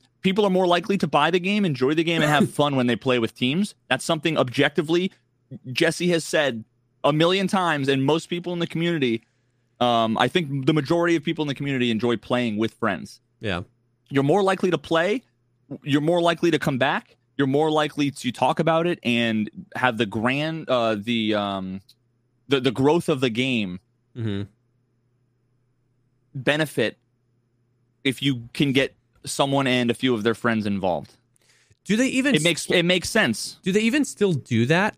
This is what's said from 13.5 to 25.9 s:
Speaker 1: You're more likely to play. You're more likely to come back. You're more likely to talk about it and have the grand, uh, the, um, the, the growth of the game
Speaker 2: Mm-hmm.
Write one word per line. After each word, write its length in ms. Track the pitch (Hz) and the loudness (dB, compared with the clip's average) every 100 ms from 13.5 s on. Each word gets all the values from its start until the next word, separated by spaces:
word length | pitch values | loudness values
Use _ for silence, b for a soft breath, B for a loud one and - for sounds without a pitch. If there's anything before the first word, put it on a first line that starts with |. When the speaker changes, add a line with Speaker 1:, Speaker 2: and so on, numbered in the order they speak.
| 87 - _ _ _ - | -6 -8 _ _ _ -4
Speaker 1:
You're 140 | 139 | 0
more 180 | 139 190 | 2 2
likely 280 | 190 185 190 | 2 0 0
to 60 | 160 | -2
play. 440 | - 165 180 240 - _ _ _ - 139 | 0 0 0 -2 -8 _ _ _ -18 -12
You're 200 | 151 143 | -2 0
more 180 | 151 175 | 2 2
likely 300 | 170 170 170 | 2 2 2
to 80 | 151 | 0
come 180 | - 131 | 0 0
back. 400 | 135 190 - _ _ - | 0 -2 -6 _ _ -2
You're 80 | 139 | 0
more 220 | 139 156 | 2 2
likely 400 | 156 156 147 143 | 2 0 -2 -4
to 200 | - 127 | -4 -6
talk 300 | - 131 160 | 0 0 2
about 260 | 160 165 170 | 2 2 0
it 120 | - | -2
and 480 | - 120 117 110 104 - - | -2 0 0 -2 -4 -8 -14
have 220 | - 127 113 | -2 -2 0
the 80 | 110 | -2
grand, 640 | 110 117 135 156 160 135 | -2 -2 -2 -4 -6 -2
uh, 260 | 127 113 107 | 0 0 0
the, 380 | 104 117 110 | -2 0 0
um, 460 | 104 101 95 95 95 - _ _ _ _ _ - | 0 -2 -4 -6 -10 -14 _ _ _ _ _ -2
the, 120 | 135 | 0
the 100 | 127 | 2
growth 380 | 117 135 170 170 | 2 2 2 0
of 120 | 139 | 0
the 100 | 127 | 0
game 500 | 110 131 120 98 90 _ _ _ 123 | 0 0 -2 -2 -6 _ _ _ -8
Speaker 2:
Mm-hmm. 260 | 113 98 95 _ _ _ _ _ _ _ _ _ _ _ _ _ _ | -6 -4 -8 _ _ _ _ _ _ _ _ _ _ _ _ _ _